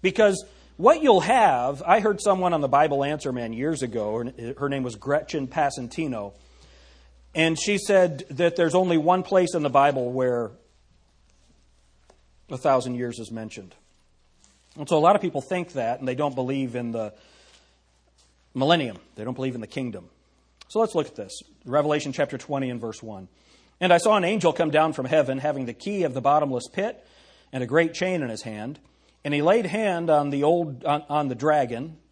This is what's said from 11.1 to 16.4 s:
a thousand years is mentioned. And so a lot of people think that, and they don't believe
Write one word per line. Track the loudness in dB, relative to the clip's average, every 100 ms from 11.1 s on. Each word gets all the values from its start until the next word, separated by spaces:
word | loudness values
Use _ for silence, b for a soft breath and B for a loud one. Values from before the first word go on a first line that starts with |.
| _ _ _ _ _ _ _ _ _ _ _ _ _ _
a | -4
thousand | 2 2 0 -6
years | -6 -8
is | -12
mentioned. | -12 -12 -14 -18 _ _ _ _ _ _ _ _ _ _ -14
And | 0
so | 4
a |
lot | 4 4
of |
people | 2 -6
think | -6 -6 -6
that, | -6 -4 -4
and | -6
they | -4
don't | -4
believe | -4